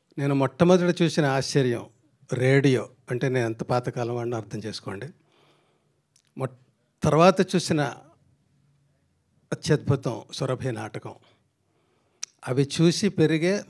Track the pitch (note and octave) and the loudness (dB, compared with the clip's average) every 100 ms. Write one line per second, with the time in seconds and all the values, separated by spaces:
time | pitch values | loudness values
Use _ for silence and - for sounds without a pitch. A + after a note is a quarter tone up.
0 | _ - C#3+ C#3 C3+ - E3+ F#3 F3 F3 | _ -6 -2 2 0 0 2 2 2 0
1 | E3+ D#3 D3 C3+ C3+ D3 B2+ A2+ G2 _ | 0 0 0 -2 -2 0 0 -2 -8 _
2 | _ _ - C3 B2+ C#3 C#3 B2 G#2 - | _ _ -8 -2 2 4 4 2 -2 -12
3 | - B2 C3+ B2+ A2+ A2 - B2 A#2+ B2+ | -10 -4 -2 0 -2 -4 -4 -2 -2 -4
4 | A#2 A#2+ A#2+ A#2 A2 G#2+ G#2 G2 - G2 | -4 -4 -4 -6 -8 -10 -10 -12 -4 -2
5 | C3 - _ _ _ _ _ _ _ _ | -2 -6 _ _ _ _ _ _ _ _
6 | _ _ _ - C3 - _ _ _ _ | _ _ _ -8 -8 -8 _ _ _ _
7 | D#3+ D#3 F3 F#3 F#3 F3+ - D#3+ C3+ - | 2 6 8 6 2 0 0 0 -2 -6
8 | - _ _ _ _ _ _ _ _ _ | -18 _ _ _ _ _ _ _ _ _
9 | _ _ _ _ _ - - D3 A#2 C#3 | _ _ _ _ _ -10 -2 0 0 -2
10 | B2 A2+ - - C3+ B2 C3 A2 A2 A2 | -2 -8 -10 -8 -6 -4 -6 -8 -10 -12
11 | A2 - _ _ _ _ _ _ _ _ | -14 -18 _ _ _ _ _ _ _ _
12 | _ _ - _ - B2+ C#3 - E3 E3 | _ _ -18 _ -4 0 0 2 2 2
13 | G3+ F#3+ D#3 D#3 E3+ G3+ | -2 2 2 2 0 -2